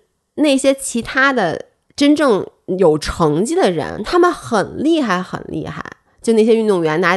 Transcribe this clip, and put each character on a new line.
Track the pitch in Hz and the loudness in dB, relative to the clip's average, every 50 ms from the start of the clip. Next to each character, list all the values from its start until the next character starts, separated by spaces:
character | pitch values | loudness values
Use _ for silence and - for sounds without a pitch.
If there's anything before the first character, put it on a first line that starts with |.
| _ _ _ _ _ _ _ | _ _ _ _ _ _ _
那 | - 285 302 269 | 0 2 2 2
些 | 262 - 269 269 | 2 2 0 0
其 | 269 - - - 233 | 0 -2 -8 -6 -6
他 | 220 - - 277 262 277 269 | -6 -4 -2 0 0 0 2
的 | 247 196 165 147 - - _ _ _ _ _ _ - | 0 0 -2 -2 -6 -10 _ _ _ _ _ _ 0
真 | 285 285 302 | 2 4 4
正 | 294 311 269 214 180 - - _ _ _ - 185 185 | 4 4 2 2 0 -2 -6 _ _ _ -6 -2 2
有 | 196 165 151 - | 2 2 2 2
成 | - - - - 180 151 147 156 202 | -2 -6 -4 -2 0 0 0 0 -2
绩 | 240 320 | -2 0
的 | 370 339 214 | 0 0 0
人， | 180 156 127 80 82 - 208 | 0 -2 -4 -6 -8 -10 -6
他 | - - 349 | -2 2 2
们 | 349 359 | 2 2
很 | 330 - - - 240 208 - - - - | 0 -2 -6 -4 -2 -2 -2 -2 -4 -4
厉 | 226 311 339 311 | -2 0 0 0
害， | 269 220 180 180 | 0 0 -2 -4
很 | 185 - - - - - | -4 -6 -10 -12 -10 -10
厉 | - 160 151 - | -10 -8 -8 -8
害。 | 156 - - - - _ _ _ _ _ | -10 -12 -14 -16 -18 _ _ _ _ _
就 | - - 226 | -2 0 2
那 | 214 214 | 4 4
些 | 233 226 | 4 4
运 | 226 220 | 2 2
动 | 214 202 175 | 2 2 2
员 | 165 156 151 160 | 2 0 0 0
拿， | 185 170 180 | 2 2 0